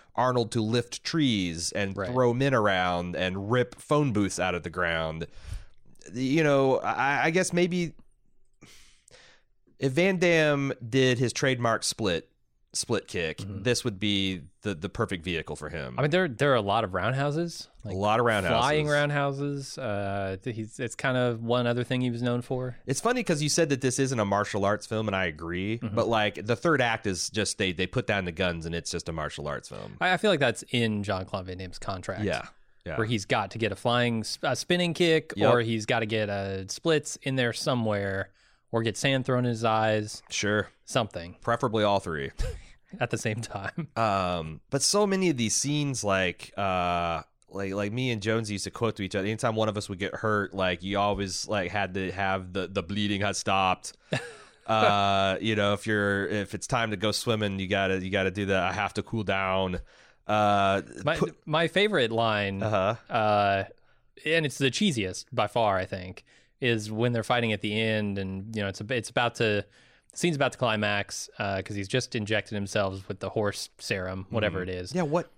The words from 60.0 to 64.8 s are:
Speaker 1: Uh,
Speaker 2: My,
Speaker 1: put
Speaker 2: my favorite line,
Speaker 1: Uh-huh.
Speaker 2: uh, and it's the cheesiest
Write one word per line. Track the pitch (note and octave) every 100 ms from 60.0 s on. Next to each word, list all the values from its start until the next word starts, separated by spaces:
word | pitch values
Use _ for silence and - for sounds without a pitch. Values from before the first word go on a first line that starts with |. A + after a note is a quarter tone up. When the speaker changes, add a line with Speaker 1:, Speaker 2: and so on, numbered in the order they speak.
| - _ -
Speaker 1:
Uh, | G#2+ G#2 G2+ G2 G2 D#2+ -
Speaker 2:
My, | D3 D3+
Speaker 1:
put | - - -
Speaker 2:
my | D#3 E3
favorite | F#3 G#3 F#3+ A#2
line, | A2+ A2+ G#2+ G2+ G2
Speaker 1:
Uh-huh. | G#2+ G#2+ F#2+ A#2 -
Speaker 2:
uh, | A#2 G#2+ G#2 G2+ G2 F#2+ - _ _ _ -
and | - E3 D3+
it's | -
the | C3+
cheesiest | -